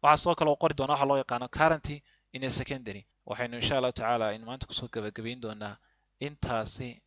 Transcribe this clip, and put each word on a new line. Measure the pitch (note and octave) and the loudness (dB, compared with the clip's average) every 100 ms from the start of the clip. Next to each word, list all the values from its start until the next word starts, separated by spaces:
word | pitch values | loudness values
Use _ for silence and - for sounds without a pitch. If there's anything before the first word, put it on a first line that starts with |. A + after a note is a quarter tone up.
waxa | C#3+ D3+ | 8 6
sidoo | F3 E3+ | 4 2
kale | D3+ | 2
uu | D3 | 4
qori | D#3+ | 2
doonaa | C#3+ C3+ C#3+ | 2 0 2
waxa | C#3 | 4
loo | C#3 | 2
yaqaano | C3 A#2+ B2+ | 2 -4 -4
current | - D#3+ D#3 D3 D3 _ _ _ | 4 4 4 -2 -10 _ _ _
in | - | -6
the | C3+ | -4
secondary. | C#3 C3 C3+ A2+ G2 - _ - | -2 -4 -6 -8 -12 -14 _ -10
Waxaynu | G#2 B2 A#2+ | -6 -6 -2
insha | A#2+ C#3 | 0 2
Allah | B2+ | 2
tacaala | B2 A2+ A#2+ A2 | 0 0 2 2
in | G#2+ A2+ | -2 -8
maanta | C3 - | -12 -8
kusoo | - B2 | -8 -6
gabagabayn | A#2 G#2+ G#2 A2+ B2 | -6 -6 -6 -8 -8
doonaa | A2+ G#2+ G#2 G#2 _ _ _ _ | -10 -8 -10 -12 _ _ _ _
intaasi | C#3+ D3 - A#2 A2 - B2+ A#2 | -10 -6 -2 -2 -2 -6 -8 -12